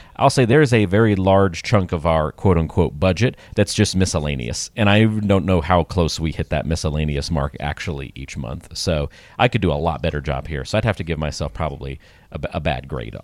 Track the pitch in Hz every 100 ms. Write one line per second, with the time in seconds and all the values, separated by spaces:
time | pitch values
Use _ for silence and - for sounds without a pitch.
0 | - - 139 - 120 143 139 117 101 98
1 | 113 98 95 98 98 82 - 110 87 87
2 | 80 80 76 - 101 85 78 - 82 73
3 | 95 87 - - - - 101 - 107 92
4 | 92 82 73 67 58 - - - 101 104
5 | 110 107 104 98 87 90 78 90 80 92
6 | 80 - 80 - 82 80 - 80 80 73
7 | 78 71 - 80 71 - 71 - - 71
8 | 65 - 69 - 62 71 - - - 78
9 | 71 - - - 123 110 90 73 82 76
10 | 85 76 69 67 71 73 67 107 110 98
11 | 82 78 76 - 73 - 78 69 69 65
12 | - - _ 78 - 85 76 65 67 67
13 | 55 -